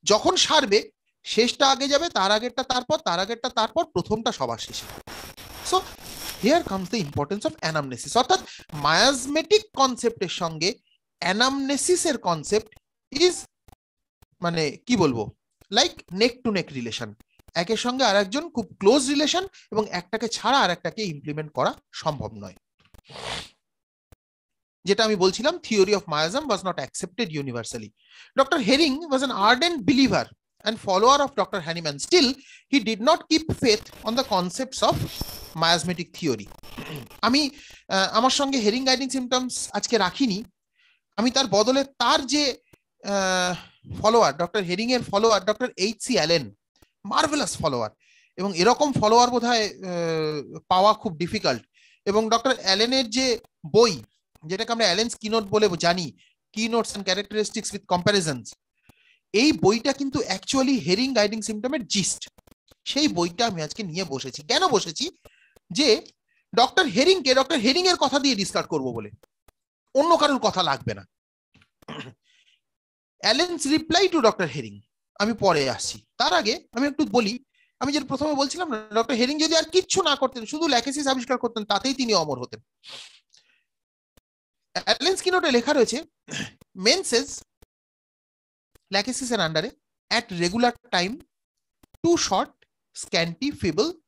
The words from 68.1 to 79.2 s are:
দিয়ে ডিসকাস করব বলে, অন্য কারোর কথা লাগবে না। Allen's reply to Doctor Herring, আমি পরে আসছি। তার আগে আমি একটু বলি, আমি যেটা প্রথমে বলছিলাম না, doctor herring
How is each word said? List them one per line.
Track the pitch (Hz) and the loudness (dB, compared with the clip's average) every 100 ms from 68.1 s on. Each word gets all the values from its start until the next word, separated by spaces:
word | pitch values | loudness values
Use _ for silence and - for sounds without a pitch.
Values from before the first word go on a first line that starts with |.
| 277 | 0
দিয়ে | 269 220 | 0 -2
ডিসকাস | 190 190 156 | -2 -4 -2
করব | 156 131 | -4 -4
বলে, | 117 107 - _ _ _ _ _ _ _ | -8 -12 -18 _ _ _ _ _ _ _
অন্য | 262 320 330 | 2 4 4
কারোর | 294 262 | 4 2
কথা | 208 185 | 0 0
লাগবে | 165 139 - | -2 -2 -4
না। | 98 - _ _ _ _ _ _ _ - 151 131 _ _ _ _ _ _ _ _ _ _ _ | -8 -12 _ _ _ _ _ _ _ -16 -14 -14 _ _ _ _ _ _ _ _ _ _ _
Allen's | - 254 359 339 269 | 0 2 0 -2 0
reply | 311 311 330 381 | 0 2 2 2
to | 330 | 4
Doctor | 226 196 165 | 2 2 -4
Herring, | 135 110 101 _ _ _ _ | -4 -10 -14 _ _ _ _
আমি | 208 | -4
পরে | 214 196 160 135 | 0 2 2 0
আসছি। | 110 - 107 _ _ | -2 -6 -10 _ _
তার | 269 | 0
আগে | 349 214 302 _ | 2 0 -4 _
আমি | 233 285 | -4 -2
একটু | 277 254 | -2 0
বলি, | 220 208 240 _ _ _ _ | 0 0 -6 _ _ _ _
আমি | 254 | -2
যেটা | 294 - | -2 -4
প্রথমে | 269 311 | -4 -2
বলছিলাম | 277 277 320 349 | -2 -2 -4 -6
না, | 220 214 | -6 -2
doctor | 214 233 | -2 0
herring | 240 | 0